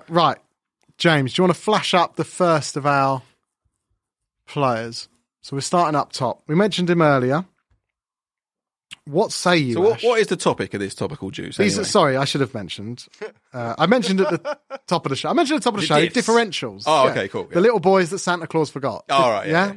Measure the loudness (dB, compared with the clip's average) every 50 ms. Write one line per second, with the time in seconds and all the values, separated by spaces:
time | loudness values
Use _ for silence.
0 | -4 -2 0 2 2 2 0 -2 -8 _ _ _ _ _ _ _ _ _ _ 0
1 | 2 2 4 4 2 0 0 2 2 2 2 0 0 0 0 0 0 0 2 2
2 | 2 0 -2 -6 -8 -8 -4 0 2 2 2 2 0 -4 -6 -2 0 0 2 2
3 | 2 0 -2 -4 -8 _ _ _ _ _ _ _ _ _ _ _ _ _ _ _
4 | _ _ _ _ _ _ _ _ _ -10 -4 -2 0 0 0 -2 -4 -8 -10 -14
5 | -16 -18 _ _ _ _ _ _ -14 -10 -8 -8 -4 0 2 2 2 2 2 0
6 | -2 -2 -4 -4 -4 -4 -4 -6 _ -2 0 2 2 2 0 0 0 0 2 4
7 | 4 4 4 2 2 2 0 -2 -2 -6 _ _ _ _ _ _ _ _ _ _
8 | _ _ _ _ _ _ _ _ _ _ _ _ _ _ _ _ _ _ -20 -20
9 | _ -4 -2 0 0 0 -2 -2 0 2 2 2 2 0 0 2 2 2 2 2
10 | 2 2 2 2 2 0 -2 -2 0 0 0 0 -4 -6 -6 -6 -6 -6 -6 -6
11 | -8 -8 -6 -8 -10 -10 -10 -10 -12 -8 -2 0 0 2 2 0 -2 2 2 4
12 | 4 4 2 0 0 -2 0 -2 -2 -2 -4 -8 -10 -10 -12 -12 -10 -12 -12 -14
13 | -16 -20 _ _ -16 -16 -16 _ _ _ -12 -10 -8 -8 -2 0 2 2 2 2
14 | 2 0 0 0 0 0 -2 -4 -4 -8 -10 -10 _ _ -18 -18 _ -4 -4 -2
15 | -2 -4 -6 -4 -4 -2 0 0 0 0 -2 -2 -2 -2 -2 -2 0 2 2 2
16 | 2 2 0 -2 0 2 2 2 2 0 -4 -8 -8 -8 -10 -6 -2 2 4 4
17 | 4 4 2 0 -4 -4 -6 -8 -8 -2 0 2 2 2 2 2 2 4 4 4
18 | 2 0 -4 -6 -4 -4 -4 -4 -4 -4 -2 -2 -2 -2 -4 -6 -6 -6 -6 -6
19 | -4 0 2 4 4 4 2 0 0 0 0 0 0 0 0